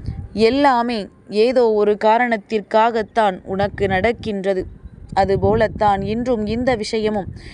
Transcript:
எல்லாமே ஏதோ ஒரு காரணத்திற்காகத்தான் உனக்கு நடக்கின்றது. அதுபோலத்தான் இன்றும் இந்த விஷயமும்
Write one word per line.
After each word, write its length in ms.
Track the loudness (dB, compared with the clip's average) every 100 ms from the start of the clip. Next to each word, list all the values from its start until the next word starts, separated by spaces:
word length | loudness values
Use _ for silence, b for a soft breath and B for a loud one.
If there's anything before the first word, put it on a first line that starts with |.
| B B -10 0
எல்லாமே 580 | 2 4 4 4 0 -4 -8 -14 -6 2
ஏதோ 260 | 2 4 4
ஒரு 240 | 4 2 2
காரணத்திற்காகத்தான் 1400 | 2 2 2 -2 -2 -6 0 2 2 0 -2 0 0 -2 -6
உனக்கு 400 | -4 -4 -2 -2
நடக்கின்றது. 760 | 0 0 -2 -6 -4 -2 -2 -6 -12 -20 -20 -6
அதுபோலத்தான் 880 | -2 0 2 2 2 0 0 0 2 -2
இன்றும் 400 | -4 -2 -2 -2
இந்த 260 | -2 0 -2
விஷயமும் 540 | -2 -2 -2 -2 -6 B B